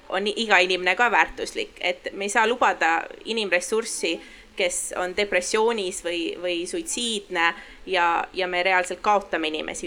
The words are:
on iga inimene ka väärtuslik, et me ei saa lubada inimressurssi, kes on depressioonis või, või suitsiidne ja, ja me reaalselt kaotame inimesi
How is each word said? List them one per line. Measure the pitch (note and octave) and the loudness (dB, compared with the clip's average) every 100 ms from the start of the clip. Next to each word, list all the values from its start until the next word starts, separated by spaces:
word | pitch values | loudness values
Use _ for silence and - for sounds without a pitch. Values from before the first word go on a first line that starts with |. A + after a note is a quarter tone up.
| - | -6
on | F#3 G#3 | -2 -2
iga | - A3+ G3+ | -2 4 4
inimene | F#3 F3+ F3+ F#3 | 6 2 0 2
ka | A#3+ | 4
väärtuslik, | F#3+ D#3+ - - - - - | 4 4 0 -6 -6 -8 -4
et | F3+ F3+ - | -4 -4 -6
me | G3 | -6
ei | G3+ | -2
saa | A#3+ A3 | 2 2
lubada | A#3+ A3+ F#3 E3 E3 - - | 4 2 2 2 2 -2 -10
inimressurssi, | - A3+ G3+ F3 - A3 A3+ - F3+ E3+ - - - - | -6 -4 0 0 0 -2 -2 -4 -2 -4 -8 -20 -14 -2
kes | F#3 - - - | -2 -2 -4 -4
on | F3+ | -4
depressioonis | F#3 G3+ F#3 F3+ A3 A3+ A3+ F#3 G3 | -2 0 0 2 2 2 2 -2 -4
või, | E3+ F3 E3 - | -4 -4 -4 -4
või | F3+ F3 | -4 -4
suitsiidne | F3 F3+ E3 - A#3+ G#3+ - F3 E3+ - - - - | -4 -6 -6 -4 -2 -4 -4 0 2 0 -8 -16 -4
ja, | F#3 E3+ E3+ - | 0 2 2 -2
ja | - F3+ | -4 -2
me | F3+ | 0
reaalselt | F3+ F#3 F3 F3+ | 2 2 2 -2
kaotame | G#3+ G#3 G3+ E3 D#3+ | 2 2 2 -2 -2
inimesi | D#3 - - | -4 -6 -8